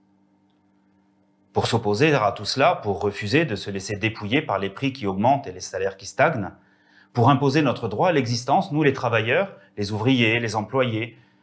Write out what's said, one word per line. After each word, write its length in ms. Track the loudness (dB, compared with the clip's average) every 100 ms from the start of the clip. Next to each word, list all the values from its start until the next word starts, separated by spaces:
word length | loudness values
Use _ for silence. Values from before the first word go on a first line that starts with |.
| _ _ _ _ _ _ _ _ _ _ _ _ _ _ _
Pour 160 | -2 0
s'opposer 460 | 0 2 2 4
à 180 | 4 2
tout 140 | -2 -4
cela, 300 | 2 2 2
pour 260 | -2 -2
refuser 440 | -2 -4 0 2 2
de 100 | -2
se 140 | -8
laisser 260 | -8 -8 -4
dépouiller 460 | -4 -4 -2 -2
par 160 | 0 -2
les 100 | -4
prix 240 | -4 -6
qui 120 | -4 -4
augmentent 420 | 0 2 0 -2
et 40 |
les 80 | -12
salaires 380 | -10 -6 -6 -6
qui 80 | -6
stagnent, 460 | 0 2 0 -6 -12 _ _ _ _ _
pour 180 | 2 4
imposer 320 | 4 4 2
notre 260 | 2 0 -4
droit 220 | 0 0
à 20 |
l'existence, 600 | 2 0 -2 0 0 0
nous 100 | 0
les 120 | 2
travailleurs, 600 | 2 0 0 2 0 -2 -8 -14 -6
les 140 | -4
ouvriers, 480 | 0 2 4 4 2
les 160 | 0 -4
employés, 640 | -2 0 0 -2 -6 -10 _ _